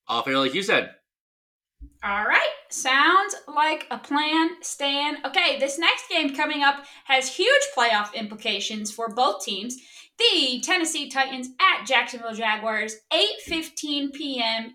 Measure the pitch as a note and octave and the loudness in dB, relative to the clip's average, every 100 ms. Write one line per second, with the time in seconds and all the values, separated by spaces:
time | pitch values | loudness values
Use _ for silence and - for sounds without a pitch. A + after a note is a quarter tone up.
0 | - A#2 C3+ C3+ C3+ D3+ G3 B2+ - - | -4 -2 0 2 2 0 0 0 0 -8
1 | _ _ _ _ _ _ _ - - _ | _ _ _ _ _ _ _ -20 -20 _
2 | G#3 G3+ A3 - - - - - C4 C4+ | -4 -2 2 2 2 -4 -10 -4 2 4
3 | D4+ F4+ G4+ - - D4 D#4 D#4 - A#3 | 6 4 2 -4 -4 0 2 0 -4 -10
4 | - C#4+ D4+ D#4+ E4 F4+ - - C#4 C#4 | -2 0 2 2 2 -2 -10 -4 -2 -2
5 | D4 D4 - F4+ E4+ A#3+ C#4 D4+ F4+ B4+ | -2 -4 -2 2 2 2 -2 2 2 0
6 | - F4 D4 C#4 D4+ D4+ C#4+ C#4+ - - | 0 0 0 0 -2 2 2 2 -4 -12
7 | - C4 B3+ - G#4 C#5 C#5 - A#3 G#3 | 0 0 0 0 4 4 4 2 2 2
8 | G#3 A3+ G#3 G#3+ A3+ G3+ G3+ G#3+ G#3 - | 0 -6 -10 -6 -4 -4 -4 -6 -8 -6
9 | A3+ G#3+ C4+ - - G3 A#3 B3+ - - | -4 2 2 0 -6 -6 -6 -10 -16 -20
10 | - - A#4 F4+ C4 B3 - F#4 D#4+ D4+ | -12 0 2 4 2 0 0 0 0 -4
11 | C#4 C4+ C4 B3+ B3+ - F#4+ - G#3+ A#3+ | -2 -2 -2 -4 -8 2 2 2 2 2
12 | C4 A#3+ A#3 G#3+ A3 G#3+ A3 G#3+ A3 - | 2 -4 -8 -4 -2 -2 -2 -2 -4 -8
13 | - D#4+ G#4 - - E4 D#4+ - D4+ C#4+ | -2 0 2 -2 -6 -6 -6 -8 -6 -4
14 | C#4 C#4 C#4+ B3+ A3+ A3+ A#3 | -4 -6 -6 -2 -2 -2 -6